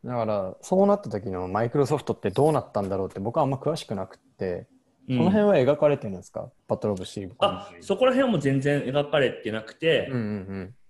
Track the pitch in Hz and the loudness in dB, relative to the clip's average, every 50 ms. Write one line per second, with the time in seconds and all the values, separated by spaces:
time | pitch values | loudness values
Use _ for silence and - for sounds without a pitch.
0 | - 123 123 120 113 107 107 101 95 92 90 - - - 185 190 196 202 202 202 | -8 -4 -4 -2 0 0 0 -2 -2 -4 -8 -12 -6 0 2 4 4 4 4 2
1 | 202 117 107 104 95 101 92 92 92 90 95 104 117 120 - 147 139 - 151 139 | 0 -6 -8 -6 -6 -6 -6 -4 -4 -2 0 0 0 0 2 0 2 2 2 -2
2 | - - 107 - - 104 95 135 139 156 156 131 - - - 107 98 95 98 95 | 0 -4 -6 -2 -2 -2 2 4 2 4 4 2 -2 -2 -4 -2 -2 -2 -2 -2
3 | 95 92 - 101 98 117 117 160 147 131 139 131 - 143 160 160 - - 110 98 | -4 -4 -6 -6 -6 -4 -2 0 0 0 -2 -2 -2 -4 -4 -4 -6 -8 -8 -8
4 | 95 - - _ _ _ _ _ 98 92 90 87 87 _ _ _ _ _ _ _ | -8 -10 -12 _ _ _ _ _ -6 -4 -4 -6 -8 _ _ _ _ _ _ _
5 | _ - 135 - 165 180 196 220 208 208 196 151 127 123 147 147 156 147 143 139 | _ -4 0 2 4 4 4 6 6 6 6 6 6 4 4 4 4 4 4 2
6 | - 107 95 87 - - _ - - - _ _ _ - 110 - - 107 101 92 | -2 -8 -10 -10 -14 -12 _ -12 -12 -12 _ _ _ -6 -6 -2 -2 -2 -2 -4
7 | 90 - - 104 98 92 - _ 190 202 - - - - - - - - 196 - | -6 -10 -10 -10 -10 -10 -2 _ 0 0 0 -4 -10 -16 -18 -20 -4 -4 0 2
8 | 254 262 247 254 277 247 214 151 139 139 135 135 131 143 147 143 120 123 131 147 | 4 4 4 4 2 2 0 0 0 2 0 2 2 2 0 0 -2 -2 -2 -2
9 | 143 147 - 151 135 120 - - - 110 107 110 107 - - _ 156 165 160 170 | -2 2 2 2 2 2 -2 -4 -6 -6 -6 -6 -8 -10 -12 _ 0 2 2 2
10 | 196 143 135 120 110 104 107 101 92 95 98 98 92 92 117 _ - _ | 0 -2 -4 -4 -4 -4 -6 -6 -8 -8 -8 -10 -10 -10 -14 _ -20 _